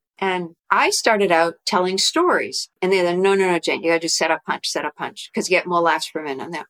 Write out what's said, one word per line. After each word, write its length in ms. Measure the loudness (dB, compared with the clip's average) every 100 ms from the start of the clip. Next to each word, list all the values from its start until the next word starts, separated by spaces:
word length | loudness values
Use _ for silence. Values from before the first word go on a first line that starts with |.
| _ -6
And 360 | -4 -2 -6 -8 0
I 200 | 2 2
started 420 | 2 2 2 4
out 240 | 4 2 -2
telling 320 | -2 0 0 0
stories. 720 | 0 2 2 2 -2 -8 -10 -4
And 100 | 0
they're 140 | 2
like, 120 | 2 2
"No, 180 | 2
no, 140 | 4 2
no, 80 | 0
Jane, 240 | -2 -2
you 80 | 0
gotta 100 | 0
do 80 | 0
set 220 | 0 0
up 100 | -2
punch, 220 | -2 -6 -4
set 140 | -6
up 140 | -6 -8
punch, 340 | -10 -10 -8
'cause 160 | -6 0
you 60 |
get 100 | 0
more 140 | 0 0
laughs 300 | 2 0 -4
per 100 | -8
minute." 220 | -8 -8
I'm 80 | -8
there, 140 | -10